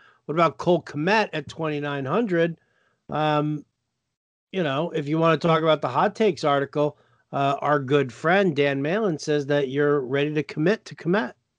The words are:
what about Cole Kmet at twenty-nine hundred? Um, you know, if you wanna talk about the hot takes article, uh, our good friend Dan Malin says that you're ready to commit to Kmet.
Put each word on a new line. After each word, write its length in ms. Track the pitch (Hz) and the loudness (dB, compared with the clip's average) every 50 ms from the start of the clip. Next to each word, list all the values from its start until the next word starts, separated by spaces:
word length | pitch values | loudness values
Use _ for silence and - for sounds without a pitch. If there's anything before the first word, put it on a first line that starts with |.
| _ - _ _ - | _ -20 _ _ -10
what 100 | - 151 | -4 0
about 220 | 170 170 156 135 | 2 2 2 2
Cole 260 | - - 170 180 165 - | 0 0 2 2 2 0
Kmet 460 | - - 147 151 185 214 220 202 - - | -6 -8 -4 0 2 2 2 0 0 -4
at 140 | 156 135 | -8 -10
twenty-nine 580 | - - - 160 156 151 143 147 147 143 139 131 | -10 -10 -6 -6 -4 -4 -4 -6 -6 -6 -6 -4
hundred? 520 | 131 160 214 247 202 175 165 165 170 165 _ _ _ _ _ _ _ _ _ _ - | -2 -2 -2 -2 0 0 0 0 0 -2 _ _ _ _ _ _ _ _ _ _ -8
Um, 560 | 143 147 156 151 151 151 151 151 151 151 - _ _ _ _ _ _ _ _ _ _ _ _ _ _ _ _ - | -4 -2 0 2 2 2 0 0 -4 -6 -8 _ _ _ _ _ _ _ _ _ _ _ _ _ _ _ _ -8
you 100 | - 190 165 | -4 -2 -2
know, 280 | 143 135 143 170 175 | 0 0 -2 -2 -2
if 160 | 165 147 143 | -4 -6 -4
you 100 | 143 156 | -2 0
wanna 200 | 160 165 165 160 | 2 4 4 4
talk 260 | 156 - 170 160 160 156 | 2 2 2 2 2 4
about 180 | 160 156 143 | 2 2 2
the 60 | 143 | 0
hot 280 | 131 123 147 180 208 208 | -2 0 2 0 0 2
takes 280 | - 220 208 165 - - | 2 0 0 0 0 0
article, 540 | 147 143 139 139 135 - 151 147 147 - _ _ _ _ _ _ - | 2 2 2 0 -2 0 0 0 0 -2 _ _ _ _ _ _ -8
uh, 240 | - 139 139 139 143 - | -4 0 0 0 0 0
our 180 | - 143 147 147 | 0 0 0 0
good 340 | 135 127 147 143 135 123 107 | 2 2 2 2 2 0 -4
friend 420 | - - 160 180 202 202 185 143 | -4 0 2 4 4 4 2 2
Dan 260 | 139 143 143 139 139 | 2 0 0 0 -2
Malin 360 | 139 151 180 220 226 190 156 | -2 -2 -2 -2 -2 -2 -2
says 300 | 143 - 156 147 147 139 | -4 -4 -2 -2 -2 0
that 220 | 135 147 143 139 127 | 0 0 0 0 0
you're 320 | 131 143 147 147 143 147 | 0 0 2 2 2 0
ready 320 | 131 120 135 139 147 151 151 | 0 -2 -2 -2 0 0 -2
to 80 | 151 143 | -4 -4
commit 420 | - - 156 156 180 220 220 - | -4 -4 0 0 0 0 0 -4
to 100 | - 147 | -16 -16
Kmet. 380 | - - 165 180 214 247 226 - _ _ _ _ | -8 -2 0 0 0 0 -4 -10 _ _ _ _